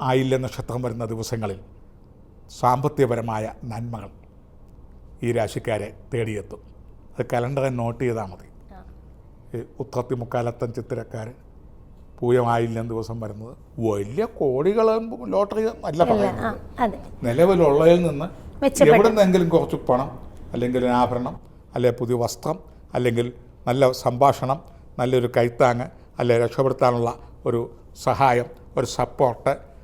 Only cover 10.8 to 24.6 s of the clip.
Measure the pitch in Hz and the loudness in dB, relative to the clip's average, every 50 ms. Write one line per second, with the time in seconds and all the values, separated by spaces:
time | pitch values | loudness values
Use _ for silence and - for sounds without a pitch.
10.8 | 110 - 127 113 113 - - 117 110 117 127 - - - - - - - - - | -8 -8 -8 -8 -8 -10 -12 -12 -12 -12 -14 -18 -20 -20 -20 -20 -20 -20 -20 -20
11.8 | - - - - - - - - 120 120 123 123 120 117 117 120 117 117 113 113 | -20 -20 -20 -20 -20 -10 -2 2 4 4 4 4 4 4 2 2 0 0 -2 -4
12.8 | 113 117 113 113 110 110 113 117 110 104 101 107 110 120 139 - - - - 143 | -6 -4 -6 -6 -6 -6 -8 -10 -10 -10 -12 -12 -14 -16 -18 -20 -20 -16 -8 -2
13.8 | 113 110 101 101 101 107 127 175 220 226 - - 165 135 127 135 156 185 208 226 | 0 0 0 0 -4 -4 -4 -4 -4 -4 -2 -2 -2 0 0 2 2 2 2 4
14.8 | 226 220 220 226 226 226 233 233 247 202 185 190 202 202 208 214 220 220 226 - | 2 2 2 0 -4 -6 -12 -10 -6 -2 0 0 0 0 -2 -2 -2 -4 -4 -6
15.8 | - 185 147 165 170 240 220 208 202 190 180 - 226 226 247 - - - - - | -8 -4 2 2 2 4 4 2 2 0 -2 -2 -6 -6 -6 -8 -12 -12 -4 -4
16.8 | 247 208 - - - - - - 139 120 117 143 170 190 190 175 165 143 139 151 | -2 -2 -4 -8 -14 -16 -12 -6 -4 -2 2 4 6 6 6 6 6 6 6 6
17.8 | 160 170 175 180 170 160 143 139 135 - - - - - - - 277 269 - - | 8 8 6 6 4 0 -2 -4 -8 -8 -10 -14 -18 -14 -6 -2 0 0 4 6
18.8 | 285 - - - 202 - 220 214 196 185 180 185 175 165 165 160 151 - - 143 | 8 8 8 8 6 6 6 6 4 6 6 4 4 4 4 2 2 2 -4 -4
19.8 | - - 127 127 139 - - - - - - - - - - 120 123 123 123 127 | 0 2 2 2 0 -4 -8 -14 -16 -16 -18 -18 -14 -8 -4 -4 -2 0 0 0
20.8 | 123 123 123 123 123 123 123 120 123 143 180 - - - - - - - - 127 | 0 2 2 2 2 2 0 -4 -6 -6 -10 -12 -18 -20 -20 -20 -18 -10 -4 0
21.8 | 120 123 120 123 123 117 123 117 117 113 - - - 151 165 190 - - - - | 2 2 2 0 -2 -2 0 0 -2 -4 -4 -6 -6 -6 -6 -6 -10 -20 -20 -20
22.8 | - - - 123 123 123 113 117 120 123 - - - - - - - 123 123 135 | -16 -8 -4 -2 0 0 0 0 -2 -4 -6 -14 -20 -20 -18 -8 -4 -2 2 4
23.8 | 135 127 127 - - 127 123 120 139 143 135 - 131 127 139 165 | 4 2 2 0 -2 -2 2 4 4 4 4 2 -2 -4 -4 -6